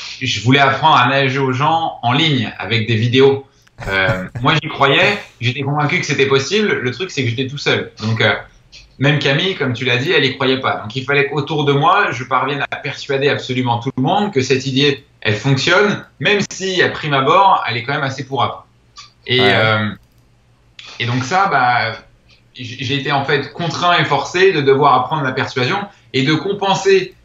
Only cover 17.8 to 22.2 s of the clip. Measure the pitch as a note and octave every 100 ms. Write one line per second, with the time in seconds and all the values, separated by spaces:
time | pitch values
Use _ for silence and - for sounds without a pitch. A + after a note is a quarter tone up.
17.8 | B2+ D3 C3+ B2+ C3 C3 G#2 - - _
18.8 | _ - - _ - B2+ B2+ A2+ A2 G#2+
19.8 | G#2 F2+ _ _ _ _ _ _ _ -
20.8 | - - A#2+ B2+ B2+ F#3 - C#3 B2 A#2+
21.8 | A2+ A2+ - _